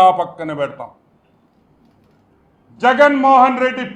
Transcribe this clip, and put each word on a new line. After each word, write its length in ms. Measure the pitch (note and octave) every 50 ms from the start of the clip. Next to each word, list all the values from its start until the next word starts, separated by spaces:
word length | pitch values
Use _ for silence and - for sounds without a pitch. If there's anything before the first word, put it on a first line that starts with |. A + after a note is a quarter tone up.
| F#3 F#3 F3+ F3+
పక్కన 340 | E3+ - - - E3 D#3 D3+
పెడతాం. 360 | D3 C#3+ C3 - - B2 - _ _ _ _ _ _ _ _ _ _ _ _ _ _ _ _ _ _ _ _ _ _ _ _ _ _ _ _ _ _ _ _ _ _ _ _ _ _
జగన్మోహన్ 800 | A3+ A#3+ C4 A#3+ D4 D4 C#4+ C4+ C4 C4+ C4+ B3+ B3 C4+ B3+ B3 B3+
రెడ్డి 220 | B3+ B3 B3+ B3 G3+ G3